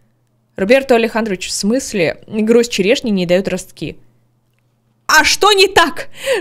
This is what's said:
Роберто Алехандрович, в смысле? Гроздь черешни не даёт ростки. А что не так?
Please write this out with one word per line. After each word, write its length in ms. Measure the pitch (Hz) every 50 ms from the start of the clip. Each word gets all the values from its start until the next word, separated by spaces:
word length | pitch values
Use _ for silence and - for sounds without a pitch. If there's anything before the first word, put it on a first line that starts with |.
| _ _ _ _ _ _ _ _ _ _ _
Роберто 400 | - 196 196 254 269 269 - 247
Алехандрович, 540 | 233 226 214 - 220 226 220 190 180 - -
в 20 |
смысле? 720 | - - - 202 233 269 269 - - 202 165 143 - - -
Гроздь 440 | - - 220 214 220 226 240 233 233
черешни 400 | - - 185 190 262 277 - 233
не 160 | 208 190 180
даёт 200 | 170 180 185 196
ростки. 520 | 185 175 185 - - - - 165 - - - - _ _ _ _ _ _ _ _ _ _ _ _ _ _ _ _ _ _ _ _ - 277
А 120 | 311 294
что 260 | - - - 370 403
не 160 | 427 392 381
так? 400 | 381 - - 330 311 - - - - - - - 539 523 403